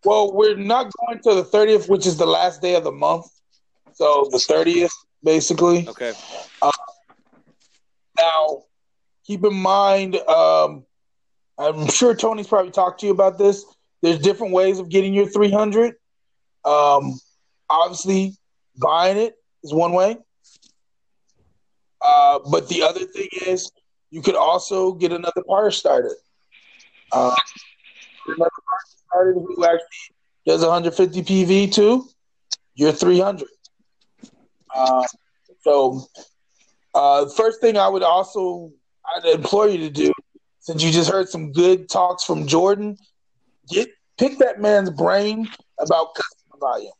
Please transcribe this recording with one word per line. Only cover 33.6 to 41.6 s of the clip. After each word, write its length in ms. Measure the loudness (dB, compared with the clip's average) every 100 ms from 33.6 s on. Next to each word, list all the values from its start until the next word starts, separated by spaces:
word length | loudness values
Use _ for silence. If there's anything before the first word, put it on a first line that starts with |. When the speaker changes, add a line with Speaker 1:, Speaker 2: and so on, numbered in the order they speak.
| _ _ _ _ _ _ -20 _ _ _ _
Speaker 1:
Uh, 320 | -2 2 2 -2 -8 _ _ _ _
so, 420 | 2 2 2 -2 -14 -20 -20 _ _ _ _ _ _ 0
uh, 320 | 4 2 0
first 320 | 0 0 2
thing 160 | 0 2
I 100 | 2
would 160 | 2
also, 680 | 2 0 0 -6 -6 -8 -14 _ _ _ -12
I'd 200 | -4 0
implore 420 | 0 2 2 2
you 100 | 0
to 100 | -6
do, 220 | -2 0 -2 _ _ _ _
since 220 | -10 -2
you 100 | 0
just 200 | 2 0
heard 160 | -2 -4
some 240 | -8 -6
good 380 | 2